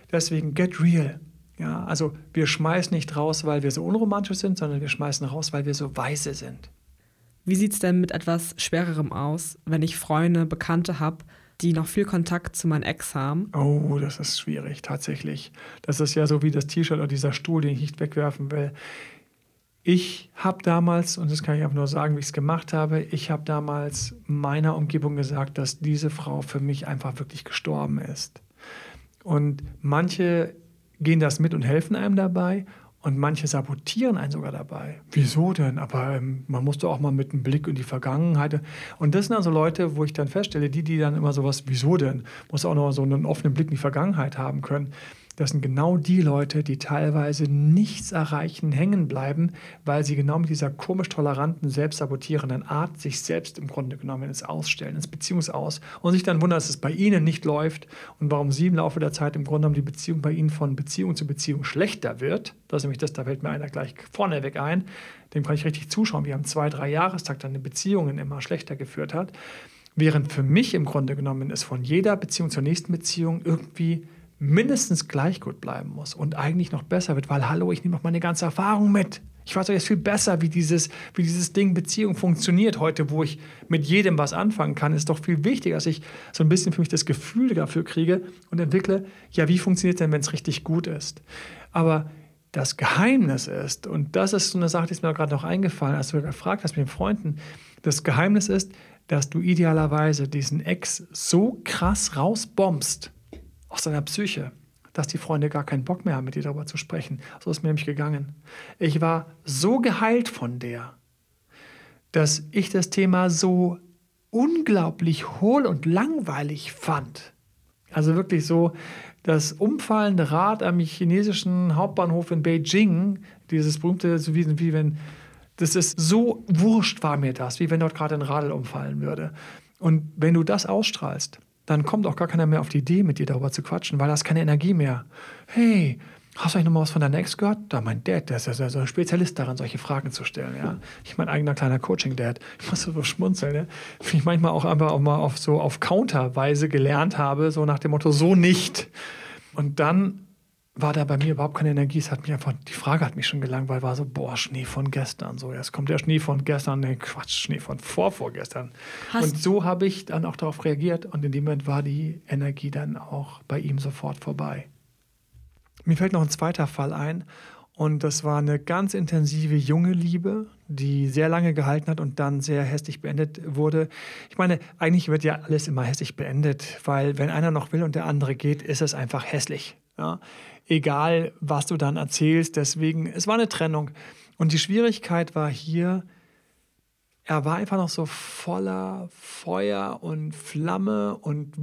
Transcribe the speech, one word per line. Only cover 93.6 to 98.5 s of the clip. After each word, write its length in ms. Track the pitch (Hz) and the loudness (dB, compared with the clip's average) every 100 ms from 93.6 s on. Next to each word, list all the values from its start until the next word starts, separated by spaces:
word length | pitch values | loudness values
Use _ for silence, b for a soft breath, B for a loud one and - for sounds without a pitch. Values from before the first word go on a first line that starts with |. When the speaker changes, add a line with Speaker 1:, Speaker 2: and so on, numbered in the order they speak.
| 143 - - | -6 -6 -4
Speaker 1:
und 300 | 160 147 185 | -4 0 2
das 160 | 190 | 2
ist 180 | 202 - | 2 0
so 60 | 185 | 0
eine 100 | 170 | 0
Sache, 200 | 170 165 | 0 -2
die 40 | |
ist 100 | 170 | -2
mir 120 | 165 | -2
gerade 200 | 151 151 | 0 0
noch 120 | 143 160 | 0 0
eingefallen, 500 | 180 190 - 135 147 | 0 0 0 0 0
als 140 | 135 | 0
du 120 | 156 | -2
gefragt 440 | 147 143 175 202 156 | -2 -6 -4 -2 -2
hast 100 | 151 | -2
mit 120 | 135 | -4
den 40 | |
Freunden, 460 | - 190 208 160 151 B B B B | 0 0 0 -2 -6 B B B B
das 200 | - 143 | -2 0
Geheimnis 460 | - 127 185 208 | 0 2 4 4
ist, 240 | - | 4